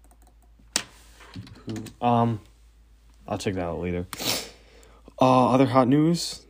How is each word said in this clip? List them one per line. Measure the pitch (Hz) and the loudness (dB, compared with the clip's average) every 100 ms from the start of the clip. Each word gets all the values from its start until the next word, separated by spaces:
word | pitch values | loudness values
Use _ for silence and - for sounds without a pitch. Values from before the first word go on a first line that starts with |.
| _ _ - _ _ _ - - - - - - - - - - - | _ _ -20 _ _ _ -8 -8 -8 -18 -20 -20 -20 -18 -18 -16 -12
Who, | 107 110 - | -12 -12 -4
um, | 120 117 117 110 - - - _ _ _ _ _ - | 0 2 2 -2 -10 -20 -20 _ _ _ _ _ -10
I'll | 104 | -6
check | - | -4
that | 92 85 | -4 -6
out | 80 | -6
later. | 87 87 90 - - - - - - - - - - - | -6 -6 -8 -8 -6 -6 -10 -18 -20 -20 -20 -20 -12 0
Uh, | 131 127 120 | 4 4 4
other | 127 135 | 4 2
hot | 131 123 | 4 4
news, | 143 160 170 - - | 4 2 0 -4 -12